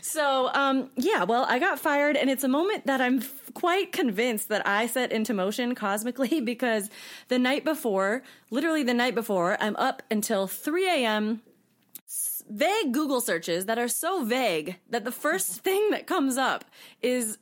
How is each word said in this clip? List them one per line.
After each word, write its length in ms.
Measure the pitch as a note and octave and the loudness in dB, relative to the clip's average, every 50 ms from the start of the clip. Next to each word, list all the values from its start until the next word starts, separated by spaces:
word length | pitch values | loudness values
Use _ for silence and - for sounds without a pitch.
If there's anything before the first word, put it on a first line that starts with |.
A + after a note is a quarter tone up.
So, 500 | - - - D#4 D4 C#4 C4+ C4 B3+ B3+ - | -8 -4 -2 0 2 2 2 2 2 2 2
um, 360 | - C#4 C#4 C4+ C4+ B3+ - - | 2 2 4 2 2 0 -2 -4
yeah, 280 | - B3 F4 A4 C#4+ F3+ | -2 0 2 2 2 2
well, 200 | F3+ A3+ A#3+ C4 | 2 2 2 4
I 120 | - A3 B3+ | 2 2 2
got 200 | D#4 G4 E4 C#4 | 2 2 0 0
fired, 380 | - D#4+ C#4+ C#4+ C#4+ D4 D4+ | 0 2 2 4 4 2 2
and 140 | - - C4 | 2 2 2
it's 120 | C4+ C4 - | 0 2 2
a 60 | C4 | 2
moment 380 | B3+ D4 E4+ G4 G#4+ D#4 - | 2 2 2 0 -2 -2 0
that 160 | - C4+ B3+ B3+ | -2 0 2 2
I'm 160 | B3 B3+ C4 | 2 2 2
f-, 320 | A3 - - - - - - | 0 -4 -12 -16 -18 -16 -8
quite 400 | - - F4 E4+ G4 F#4+ - - | -2 0 2 2 2 0 -2 -2
convinced 560 | - F4 B3 F#3+ F#3 A#3 B3+ A#3 G#3 - - | 0 0 0 2 2 0 0 0 -2 -2 -2
that 180 | G#3+ G3 - | -2 0 0
I 200 | - G3+ G#3 A3+ | 2 2 2 0
set 260 | A#3 - C4 B3 - - | 0 0 -2 -2 0 0
into 220 | A3+ A3 - A#3 | -2 0 0 0
motion 400 | G3 F#3 G3 G#3+ - B3 A#3+ B3 | 0 0 -2 -2 -2 -2 -4 -4
cosmically 640 | - - G3 G3 G#3+ G#3+ B3 B3 - C4+ A3 D#4+ D#4+ | -2 -2 -2 -2 -2 -4 -6 -2 -2 0 0 0 0
<laughs> 120 | A#3+ A3 B3 | 0 -2 -2
because 360 | A3+ B3+ A#3+ A3+ A3 G3 G#3+ - - - - - - - _ | -2 0 0 0 0 -2 -6 -12 -16 -18 -18 -18 -20 -4 _
the 100 | B3 B3+ | 0 2
night 240 | B3+ B3+ C4+ D4 - | 4 2 2 2 0
before, 600 | D#4 D#4 D4+ - A#3+ G3 F#3+ F#3+ G3 G#3+ C4 C4 - - - _ _ | -2 -2 0 -2 0 2 2 2 2 0 -2 -4 -10 -20 -20 _ _
literally 320 | A3 B3+ D4 E4 D#4+ D#4 C#4+ | -4 0 0 2 2 2 2
the 100 | A#3 B3 | 2 2
night 200 | A#3+ A#3+ B3+ G#3+ | 2 2 2 0
before, 440 | G#3+ G#3+ - G3+ F#3 E3+ F3 G#3 - | -2 -2 0 2 2 2 2 2 0
I'm 160 | - G#3+ G#3 | 0 -2 0
up 260 | - A#3+ C4 C4 - - _ | 0 0 0 -2 -4 -6 _
until 360 | A#3 G#3+ G#3 - A#3 G3 G3 | -2 -2 0 0 0 0 0
three 420 | F#3 - - - D4+ D4+ F4+ F#4+ F#4 | -2 -4 -6 -4 -2 0 0 2 2
A 160 | F4 D4 B3 | 2 2 2
M, 380 | A3 G#3+ G#3+ G#3+ G#3+ A#3 A3 _ - _ _ _ _ _ _ _ _ _ - _ | 2 0 0 0 -2 -2 -4 _ -18 _ _ _ _ _ _ _ _ _ -20 _
s-, 360 | - - - - - - - - - | -12 -8 -6 -6 -6 -6 -8 -10 -12
vague 460 | G#3+ G#3 C#4 E4+ G4+ A4 A4 C#4 A3+ | -4 0 0 2 2 2 0 0 0
Google 260 | C#4 D#4 C4+ C#4 B3 | 0 0 0 0 -2
searches 460 | A#3+ - F#3+ E3 E3 - E3+ F3 F#3 | 0 0 -2 -2 -2 -2 -2 -2 0
that 120 | F#3+ A3+ A3+ | -2 -2 -2
are 100 | A#3+ A#3+ | 0 -2
so 360 | A3+ - - E4 F#4+ F#4 C4+ | -2 -2 -2 -2 -2 -2 0
vague 520 | G#3 A#3+ C4 C4 A3 E3+ D#3 D3+ E3 F#3 - _ _ | 0 0 0 2 0 0 0 -4 -6 -10 -12 _ _
that 160 | - A#3+ G3+ | -4 -4 -4
the 80 | A#3 A#3 | -4 -8
first 380 | - - D4 E4 F#4+ - - | -4 -2 -2 0 0 -2 -4
<laughs> 120 | - - - | -6 -4 -2
thing 280 | - F#4+ G4 G#4+ G#4+ | 0 2 2 2 2
that 160 | C#4+ - - | 0 0 -2
comes 320 | - F4 F#4+ C#4+ C4+ B3 C4 | -2 0 0 2 0 0 2
up 260 | C4 A#3 D3+ - - _ - - - - - _ - | 2 0 0 -2 -4 _ -20 -20 -20 -20 -14 _ -2
is 340 | B3 B3 B3+ A#3 A3 G#3 - | -2 0 0 -2 -4 -6 -10